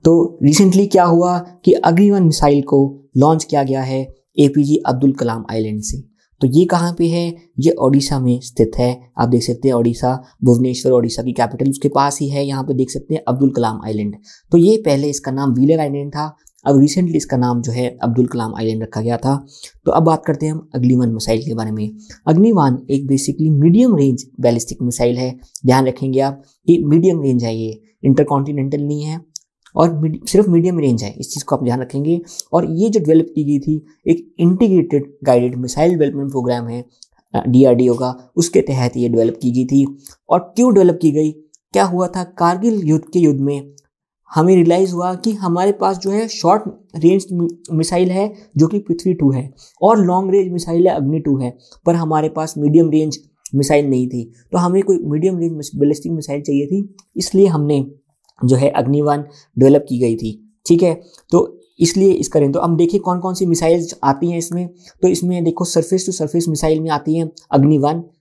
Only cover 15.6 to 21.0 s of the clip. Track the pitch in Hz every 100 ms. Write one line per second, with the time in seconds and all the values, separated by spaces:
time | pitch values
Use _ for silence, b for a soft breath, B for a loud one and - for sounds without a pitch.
15.6 | 139 160 147 143 143 147 151 - b _
16.6 | 143 139 147 165 180 160 - 127 123 120
17.6 | 117 120 123 - 120 117 123 120 110 -
18.6 | 113 110 113 107 113 117 127 139 B B
19.6 | B B - - 165 156 - 151 156 156
20.6 | - 127 123 127